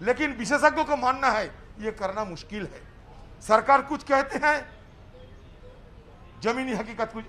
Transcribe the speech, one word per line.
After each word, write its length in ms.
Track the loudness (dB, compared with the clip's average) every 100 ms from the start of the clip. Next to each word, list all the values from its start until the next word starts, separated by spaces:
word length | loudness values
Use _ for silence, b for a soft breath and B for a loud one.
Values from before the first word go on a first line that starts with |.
लेकिन 300 | -2 0 -2
विशेषज्ञों 520 | -2 0 4 4 4
को 120 | 0 0
मानना 340 | 0 2 2
है 160 | 2 -2 -8 -18 -10
ये 120 | -8
करना 320 | -6 -6 -4
मुश्किल 380 | -6 -8 -10 -8
है। 180 | -8 -12 -18 -20 -20 -20 -20 -10
सरकार 400 | 2 4 6 4
कुछ 200 | 4 -6
कहते 340 | 0 0 2 0
हैं, 200 | 2 2 -2 -16 -20 -20 -20 -20 -20 -20 -20 -20 -20 -20 -20 -20 -20 -20 -20 -4
जमीनी 320 | -2 0 -2
हकीकत 380 | -4 -4 -4 -6
कुछ 120 | -6